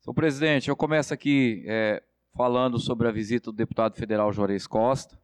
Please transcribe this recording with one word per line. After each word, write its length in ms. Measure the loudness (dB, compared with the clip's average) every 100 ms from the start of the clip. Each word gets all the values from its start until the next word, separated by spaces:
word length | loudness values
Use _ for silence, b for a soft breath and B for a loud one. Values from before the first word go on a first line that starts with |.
Senhor 140 | -4
presidente, 540 | 0 0 2 2 2 0
eu 80 | 0
começo 360 | 2 2 0
aqui, 500 | -2 2 4 4 0 -4
é, 360 | 0 0 -2 _ _ _
falando 440 | -2 0 2 0 -2
sobre 280 | -4 -2 0
a 40 |
visita 400 | -2 -2 -2 -4
do 60 | -6
deputado 400 | -4 0 -2 -2
federal 360 | -4 0 0
Juarez 340 | 0 -2 -2 -2
Costa 520 | 0 0 0 -6 -20